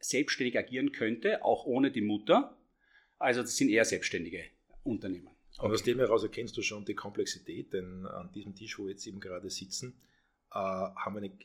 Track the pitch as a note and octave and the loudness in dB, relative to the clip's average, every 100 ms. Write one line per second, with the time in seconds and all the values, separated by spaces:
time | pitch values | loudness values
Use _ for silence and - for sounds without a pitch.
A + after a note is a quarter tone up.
0 | - B2+ C#3+ - B2 A#2 - B2+ C#3+ - | -2 0 2 0 2 0 0 0 0 0
1 | A2+ A#2 G3+ A3 - A2+ - B2+ C#3 B2 | 0 2 2 2 4 2 2 2 2 2
2 | G#2 G#2 B2+ G#3 - - _ _ _ _ | 0 2 6 6 6 -4 _ _ _ _
3 | _ - C3+ B2 A#2 - C3+ A2 A2 F2+ | _ 0 2 2 2 4 6 6 6 2
4 | - F#2 E2+ F2+ D#2+ _ _ - - G#2+ | 0 -2 -4 -8 -12 _ _ -10 -4 -2
5 | G2+ F2 - - _ - G#2+ G#2 A#2 B2 | -2 -6 -10 -20 _ -4 0 2 2 4
6 | A#2 A2 G#2 - G2+ - G#2 G#2 G2+ - | 4 4 2 -4 -6 -4 -4 -4 -6 -6
7 | G2+ G#2 G2 - - E2 - F#2+ F#2 F#2 | -6 -4 -4 -6 -10 -10 -6 -6 -6 -8
8 | F#2 - F2 G#2 G2+ F#2+ A2 - G2 G2 | -10 -10 -10 -12 -12 -12 -12 -8 -8 -8
9 | A2 G2 G2 F2+ F#2 - F#2+ - B2+ - | -10 -12 -10 -8 -8 -8 -8 -8 -8 -12
10 | _ _ _ _ _ G#2 F#2+ F#2 F#2+ F#2+ | _ _ _ _ _ -4 -2 0 -2 -4
11 | F#2+ G#2 G2 - | -6 -6 -8 -10